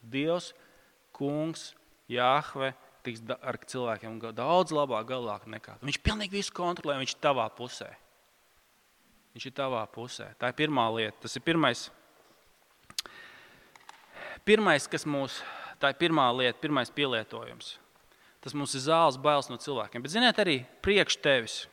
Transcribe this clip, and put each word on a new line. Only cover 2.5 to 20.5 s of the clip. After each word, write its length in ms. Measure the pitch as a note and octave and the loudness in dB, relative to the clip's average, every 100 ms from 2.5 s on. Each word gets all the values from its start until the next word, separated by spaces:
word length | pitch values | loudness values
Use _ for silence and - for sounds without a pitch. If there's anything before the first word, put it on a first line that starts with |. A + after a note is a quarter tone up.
| C#3 C3+ C3 - _ B2+ | -4 -4 -4 -20 _ -10
tiks 160 | A2+ | -10
da-, 140 | A2+ B2 | -8 -6
ar 180 | C3 A#2 | -6 -8
cilvēkiem 600 | - C3 B2 G#2+ A2+ A2+ | -8 -6 -4 -4 -8 -12
ga-, 120 | A2+ A2 | -10 -6
daudz 380 | B2+ F3+ E3 D3+ | 2 4 4 0
labāk 320 | C#3+ A2+ A2+ | 0 -2 -4
galā 280 | B2+ A#2+ G#2 - | -6 -4 -8 -10
nekā 280 | G#2+ - G#2 | -14 -14 -12
tu. 100 | C3+ | -8
Viņš 120 | C#3+ | -2
pilnīgi 340 | - G#3+ G3+ G3 | -2 -2 -4 -6
visu 160 | G3 | -6
kontrolē, 440 | - F3 F3 D#3 C#3 | -4 -4 -2 -4 -2
viņš 160 | C3 - | -4 0
ir 60 | |
tavā 220 | D3 C3 A2 - | 2 2 0 -4
pusē. 340 | B2 - G2 - _ _ _ _ _ _ _ _ _ _ _ _ _ | -12 -12 -14 -16 _ _ _ _ _ _ _ _ _ _ _ _ _
Viņš 140 | A#2+ C3 | -14 -12
ir 80 | B2 | -4
tavā 260 | C3+ B2 G#2+ | -2 -2 -4
pusē. 400 | - B2 - G#2 - | -10 -12 -12 -14 -4
Tā 120 | B2 | -4
ir 60 | B2+ | 0
pirmā 280 | D#3 C#3 A2+ | 2 4 2
lieta. 300 | A2+ G#2+ - - | 2 -2 -4 -10
Tas 80 | C3+ | -4
ir 80 | |
pirmais, 440 | D#3+ E3 D3 A#2+ - - _ _ _ _ _ _ _ _ _ - - - - - - - - - - - - - - - - | 2 4 4 2 -8 -18 _ _ _ _ _ _ _ _ _ -12 -12 -18 -20 -20 -20 -20 -20 -20 -20 -20 -20 -16 -14 -8 4
pirmais, 400 | G#3+ G#3 E3 - | 6 6 4 2
kas 160 | D#3+ D#3 | -4 -2
mūs, 320 | C#3+ C3 - - - - - | -2 -2 -6 -12 -12 -14 0
tā 80 | C#3 | 0
ir 60 | C3+ | 2
pirmā 280 | E3+ D#3+ B2+ B2 | 2 6 4 4
lieta, 220 | B2 A#2 | 0 0
pirmais 300 | D3+ C#3+ A#2 | -2 0 0
pielietojums. 800 | - C#3+ A#2 A2 A2+ A#2+ A#2+ - - _ _ _ _ _ _ | -2 0 -2 -4 -10 -12 -14 -16 -18 _ _ _ _ _ _
Tas 100 | C3+ | -8
mums 220 | C#3+ C#3 C3+ | -6 -4 -2
ir 60 | |
zāles 340 | C3+ E3 E3 C3 | 2 6 6 6
bailes 320 | D3 C#3+ - | 2 2 0
no 80 | A#2+ | -10
cilvēkiem. 460 | - C3 G#2 B2 | -6 -4 -4 -8
Bet, 100 | C#3 | -4
ziniet, 240 | G3+ B3 A3 | 2 4 4
arī 220 | F#3+ | 2